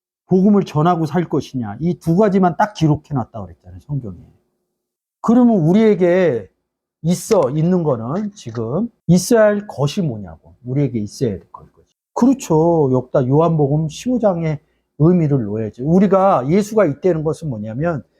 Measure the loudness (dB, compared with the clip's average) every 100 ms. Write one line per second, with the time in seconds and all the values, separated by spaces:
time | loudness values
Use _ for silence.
0 | _ _ -2 2 4 2 0 0 0 0
1 | -2 -4 -2 -4 -4 -8 -8 -6 -6 -4
2 | -2 0 2 2 0 0 -4 0 0 0
3 | -4 -8 -6 -10 -16 -16 -20 -20 -10 -10
4 | -8 -14 -20 _ _ _ _ _ _ _
5 | _ _ 0 4 4 4 4 4 4 4
6 | 2 2 2 -2 -6 _ _ _ _ _
7 | -4 -2 0 0 2 0 0 0 0 -2
8 | -4 -6 -8 -10 -12 -8 -6 -4 -6 _
9 | 0 2 2 2 4 2 -6 -4 -4 -2
10 | -6 -6 -12 -18 _ _ -6 -2 -2 -4
11 | -8 -4 -4 -4 -12 -20 -20 _ _ _
12 | _ 0 2 2 0 2 2 2 2 0
13 | 0 -2 2 2 2 2 0 0 -4 -6
14 | -4 -2 0 -2 -4 -6 _ _ _ 0
15 | 2 4 2 0 -2 -6 -8 -6 0 2
16 | 4 4 4 2 0 0 0 0 0 0
17 | -2 -2 -2 -6 -6 -8 -8 -6 -4 -4
18 | -8 _